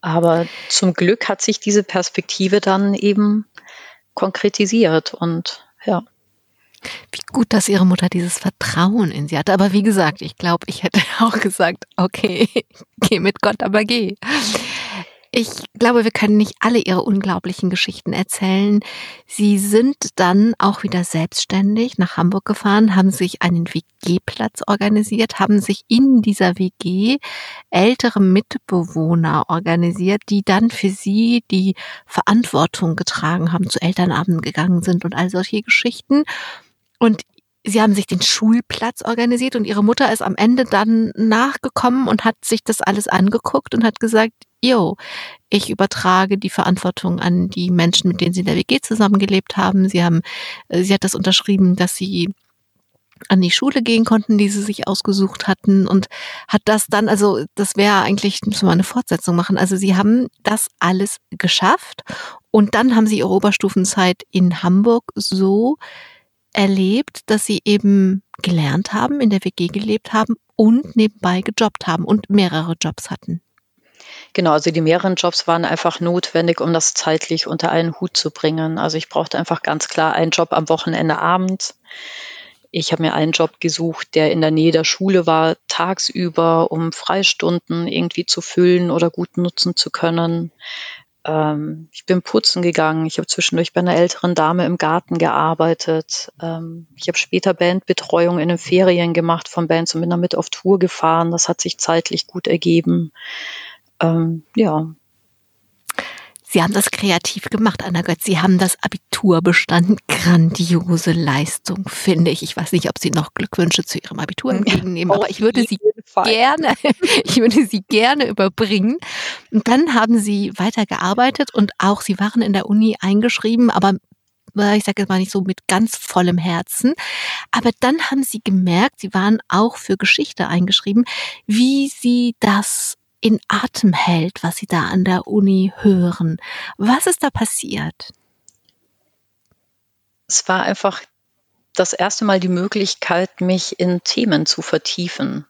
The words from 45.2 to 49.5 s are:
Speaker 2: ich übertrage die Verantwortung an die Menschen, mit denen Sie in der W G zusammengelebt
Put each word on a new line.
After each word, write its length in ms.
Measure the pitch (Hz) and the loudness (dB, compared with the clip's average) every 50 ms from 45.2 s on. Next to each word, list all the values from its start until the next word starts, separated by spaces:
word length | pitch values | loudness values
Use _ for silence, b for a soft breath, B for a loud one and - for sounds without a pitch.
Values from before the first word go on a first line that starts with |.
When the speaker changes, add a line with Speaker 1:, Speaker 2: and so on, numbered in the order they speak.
| B B B B B _ | B B B B B _
Speaker 2:
ich 180 | - 202 196 - | -2 -2 0 -2
übertrage 720 | 220 202 196 196 - - - 185 185 185 190 190 202 196 | -2 -2 -2 -2 -2 -2 0 2 4 4 4 2 0 -2
die 100 | - 196 | -2 -4
Verantwortung 720 | - - 190 180 180 185 - 180 180 - - 180 175 175 | -2 -2 0 0 0 0 0 -4 -4 -4 -4 -4 -4 -2
an 300 | 175 180 175 180 180 185 | 0 0 0 2 0 -2
die 200 | 190 - 175 180 | -2 -4 -2 0
Menschen, 380 | 180 175 170 170 175 - - 180 | 2 2 2 2 2 2 2 2
mit 140 | 180 180 175 | 2 2 0
denen 100 | 170 175 | -2 0
Sie 80 | 185 | -2
in 60 | 180 | 0
der 100 | 202 151 | 0 0
W 60 | 175 - | 0 0
G 140 | - 247 277 | 0 0 0
zusammengelebt 800 | - - 220 220 214 196 208 196 196 196 202 190 - _ | 0 -2 0 2 2 4 4 2 2 2 0 0 0 _